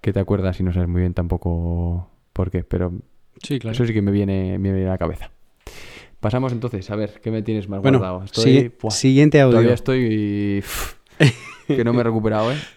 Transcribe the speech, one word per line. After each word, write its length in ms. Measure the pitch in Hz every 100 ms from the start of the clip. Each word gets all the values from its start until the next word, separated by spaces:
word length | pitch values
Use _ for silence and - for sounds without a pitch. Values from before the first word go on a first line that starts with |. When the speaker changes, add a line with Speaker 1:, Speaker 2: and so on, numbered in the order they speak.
Speaker 1:
que 120 | -
te 60 | 98
acuerdas 380 | 95 101 92 90
y 40 |
no 80 | 92
sabes 160 | 90 87
muy 140 | 87
bien 120 | 90
tampoco 960 | 87 87 87 90 85 85 85 85 87 90 _ _
por 180 | - 92
qué, 120 | 90
pero 300 | 85 90 90 90 - _ _ _
Speaker 2:
Sí, 160 | - 139
claro. 140 | 113
Speaker 1:
eso 120 | 113 120
sí 60 |
que 80 | 110
me 100 | 101
viene, 460 | 101 98 95 92 95
me 120 | 98
viene 160 | 95 92
a 40 |
la 60 | 92
cabeza. 340 | 85 80 - - _ _ - - - - - -
Pasamos 300 | 107 120 131
entonces, 360 | 120 117 101 90
a 40 | 104
ver, 220 | 104 -
¿qué 100 | 113
me 100 | 110
tienes 260 | 107 107 98
más 120 | 98
Speaker 2:
Bueno, 160 | 135 135
Speaker 1:
guardado? 240 | 92 90
Estoy, 200 | 98 -
Speaker 2:
sigue-, 280 | 117 135 120 -
Speaker 1:
buah, 100 | 110
Speaker 2:
siguiente 480 | 107 135 131 151 147
audio. 100 | 135 117
Speaker 1:
todavía 180 | 117
estoy, 880 | 120 - 131 120 107 104 101 101 101
pf, 340 | - - - - _ _
Speaker 2:
<laughs> 480 | 147 - - - -
Speaker 1:
que 160 | 139
no 80 | 117
me 80 | 123
he 20 |
recuperado, 480 | 117 113 107 107 113
¿eh? 40 | 147 143